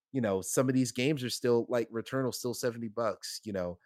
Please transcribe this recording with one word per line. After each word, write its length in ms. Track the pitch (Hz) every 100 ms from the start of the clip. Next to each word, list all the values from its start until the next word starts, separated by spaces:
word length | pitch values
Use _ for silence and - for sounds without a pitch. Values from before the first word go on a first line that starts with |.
| _
you 80 | 135
know, 220 | 113 95
some 260 | 92 - 131
of 80 | 131
these 160 | 123
games 320 | - 131 151
are 60 | 123
still, 360 | - 123 120 117
like, 200 | 123 117
Returnal 420 | 113 110 135 127
still 200 | - 123
seventy 360 | 113 127 117 117
bucks, 500 | 104 113 92 - - 110
you 80 |
know, 240 | 98 90 87